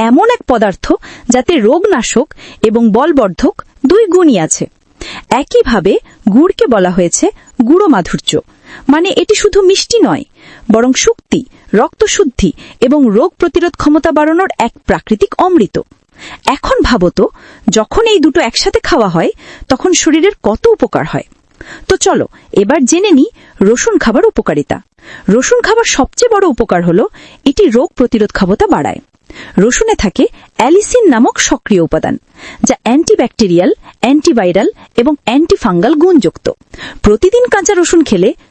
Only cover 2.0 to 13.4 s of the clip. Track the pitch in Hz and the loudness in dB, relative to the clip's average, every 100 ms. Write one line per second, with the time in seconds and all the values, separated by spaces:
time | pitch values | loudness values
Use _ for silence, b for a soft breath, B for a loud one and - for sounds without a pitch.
2 | - - 294 - B B 214 220 233 202 | -2 -4 -4 -8 B B -2 0 2 2
3 | 302 294 208 165 285 - - _ 262 381 | 2 2 0 0 -4 -4 -12 _ 0 2
4 | 440 339 330 208 156 - - _ _ - | 2 2 2 2 -2 -6 -8 _ _ -20
5 | B B B 240 294 480 453 233 170 339 | B B B -6 -2 0 0 0 0 -2
6 | - b - 202 339 - 440 220 180 180 | -4 b 0 2 2 2 0 2 0 0
7 | 175 - 339 - b b 233 339 403 220 | -2 0 -4 -4 b b 2 2 2 0
8 | 170 156 - 151 - B B B B 294 | -2 -6 -4 -6 -6 B B B B 0
9 | 370 - 359 415 415 370 370 392 - 466 | 0 -2 -2 0 0 2 2 2 0 0
10 | 285 147 - B B B B 220 254 262 | 0 -2 -8 B B B B 2 2 0
11 | - - - 170 - b b 196 294 - | 0 -2 -2 -6 -6 b b -2 -2 -2
12 | 427 - 349 - 180 - B B 247 294 | -2 0 -2 0 -2 -2 B B 0 2
13 | 254 202 339 - | 2 2 0 -2